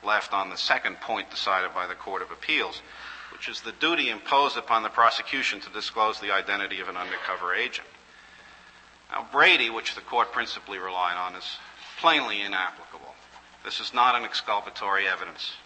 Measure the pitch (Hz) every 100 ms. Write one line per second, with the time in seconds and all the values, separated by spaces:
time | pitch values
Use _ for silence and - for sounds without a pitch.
0 | 101 104 - 98 95 87 - 127 107 90
1 | - 110 95 - 101 92 92 92 90 90
2 | - 95 90 87 - 151 95 - - -
3 | - - - - - 110 117 110 156 165
4 | 131 107 - 139 139 120 - 113 107 -
5 | 117 - - 135 123 101 - 104 - 113
6 | 110 - 101 98 92 101 98 95 92 90
7 | 90 92 - 92 90 95 123 - - -
8 | - - - - - - - - - -
9 | - - 113 135 175 165 117 113 - -
10 | - 120 113 123 113 101 - 98 92 90
11 | 87 87 92 90 - - - - - -
12 | 165 156 123 104 101 95 90 - - 80
13 | 71 - - - - - 104 - 110 123
14 | 123 123 113 - - 104 104 - 101 98
15 | 98 90 87 80 - -